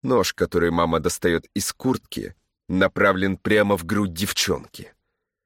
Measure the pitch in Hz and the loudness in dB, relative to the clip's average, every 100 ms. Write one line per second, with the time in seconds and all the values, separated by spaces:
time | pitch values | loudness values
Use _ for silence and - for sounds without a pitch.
0 | 131 123 92 - 87 87 85 82 85 82 | 2 2 0 -2 -2 2 2 2 2 2
1 | 82 - 90 82 - - - - 131 123 | 0 0 0 0 -2 -8 -8 -4 -2 -4
2 | _ - - - _ _ - 90 95 - | _ -10 -10 -14 _ _ -6 0 0 2
3 | 101 92 98 95 - 107 101 98 82 104 | 2 2 0 -2 2 2 4 0 0 -2
4 | 101 82 101 - - 73 - - - _ | -2 -2 -4 -2 -2 -2 -6 -20 -20 _
5 | _ _ _ _ | _ _ _ _